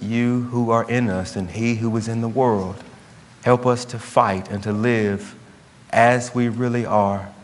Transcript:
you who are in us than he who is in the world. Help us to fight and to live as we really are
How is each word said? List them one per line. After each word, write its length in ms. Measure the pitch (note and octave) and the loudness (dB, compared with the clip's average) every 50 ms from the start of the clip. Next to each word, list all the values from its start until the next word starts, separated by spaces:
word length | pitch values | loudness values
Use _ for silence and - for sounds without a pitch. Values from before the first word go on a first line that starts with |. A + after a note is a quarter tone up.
you 420 | G2 G#2 A2+ A#2+ A#2+ A#2+ B2 B2 B2 | -6 -4 -2 0 0 2 0 0 -2
who 280 | B2 B2 B2 A#2+ A2+ | -2 -2 -2 0 2
are 180 | A2+ A#2 A2+ - | 2 2 2 0
in 200 | A#2 B2 B2 G#2+ | 0 0 0 0
us 240 | F#2 F#2 F#2 F2+ - | -2 -2 -4 -6 -6
than 140 | G2+ F#2+ | -6 -6
he 280 | E2+ E2 A2 A2+ A#2 A#2 | -6 -4 -2 -2 0 0
who 200 | A2 A2+ A#2 A2 | 0 -2 -2 -2
is 100 | A2+ G#2+ | -2 -2
in 140 | A2+ A2+ A2+ | -4 -4 -4
the 80 | A#2 A#2 | -4 -2
world. 520 | A2 B2+ C3 B2 A2 G2+ F#2+ F#2 G2 - - - - - - - - - - - - - - | 0 2 2 4 2 2 0 -4 -8 -12 -16 -20 -20 -20 -20 -20 -20 -20 -20 -20 -20 -4 2
Help 220 | - B2 B2 B2 | 2 2 4 4
us 200 | B2+ B2 A#2 - | 0 0 0 -4
to 140 | - - A2+ | -8 -12 -12
fight 500 | - - - C3 A#2+ G#2+ F#2+ F#2 F#2+ - | -12 0 2 2 4 4 0 -2 -4 -6
and 140 | G#2 G2+ G2 | -8 -6 -4
to 80 | A2 | -4
live 640 | G#2 G#2 A2 A#2+ A#2+ A2+ G#2+ G2+ G2+ G2 - - - - - - - - - - - - - - | -2 0 0 2 2 2 2 0 -2 -4 -6 -12 -16 -20 -20 -20 -20 -20 -20 -20 -20 -20 -12 0
as 420 | - A2 A#2 A#2+ B2 B2 B2 - - | 4 4 6 6 4 2 0 -2 -2
we 160 | B2+ A#2+ A#2+ | 0 0 0
really 360 | A2 A#2+ B2+ B2 A#2+ B2 A2+ | 0 -2 -2 -2 -2 -2 -2
are 460 | - G#2+ G#2+ G2+ G2 G2+ G2 F#2+ G2 - - | 0 2 2 2 2 0 -4 -6 -10 -16 -20